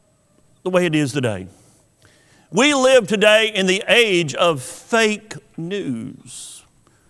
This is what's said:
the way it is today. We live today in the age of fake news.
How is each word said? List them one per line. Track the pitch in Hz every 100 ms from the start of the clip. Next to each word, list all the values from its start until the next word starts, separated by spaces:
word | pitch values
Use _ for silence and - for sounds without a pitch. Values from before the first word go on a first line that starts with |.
| _ _ _ _ _ _
the | 185
way | 185 180
it |
is | 156 143
today. | 139 123 98 92 - _ _ _ _ _ _ _ _ _
We | 160 285
live | 285 262 262 190
today | 208 202 214 220
in | 214 190
the | 190 220
age | 208 226 180 160
of | 135 175 147
fake | 123 - - 226 220 214 - - - -
news. | 165 202 160 117 107 - 127 - - - _ _ _ _ _